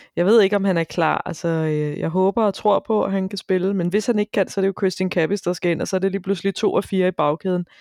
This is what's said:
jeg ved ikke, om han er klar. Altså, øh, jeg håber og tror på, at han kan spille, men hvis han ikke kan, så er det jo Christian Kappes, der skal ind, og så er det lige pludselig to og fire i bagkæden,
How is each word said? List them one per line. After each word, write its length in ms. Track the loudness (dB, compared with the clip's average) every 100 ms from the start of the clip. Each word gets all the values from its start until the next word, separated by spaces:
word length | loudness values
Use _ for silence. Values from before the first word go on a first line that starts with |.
| -8 0
jeg 100 | 4
ved 160 | 4
ikke, 140 | 4 2
om 80 |
han 120 | 0 0
er 80 |
klar. 380 | -2 0 0 0 -4
Altså, 220 | -4 -2
øh, 500 | 0 0 0 -2 -4
jeg 100 | -2
håber 360 | 0 0 2
og 100 | 0
tror 300 | 0 2 2 2
på, 180 | 0
at 80 | 0
han 160 | -2 -2
kan 100 | -6
spille, 360 | -2 0 0
men 140 | 0 0
hvis 180 | 0 0
han 120 | 0
ikke 140 | 0
kan, 160 | -2 -2
så 120 | -2
er 20 |
det 40 | -2
jo 60 | 0
Christian 300 | -2 0 -2
Kappes, 300 | 0 0 0
der 100 | -2
skal 180 | -2 -2
ind, 100 | -2
og 80 | -2
så 80 | -2
er 40 |
det 100 | -2
lige 100 | -2
pludselig 320 | -2 -2 -2
to 180 | 0 0
og 120 | 0
fire 240 | 0 0 0
i 20 |
bagkæden, 540 | 2 0 0 -2 -2 -4 -12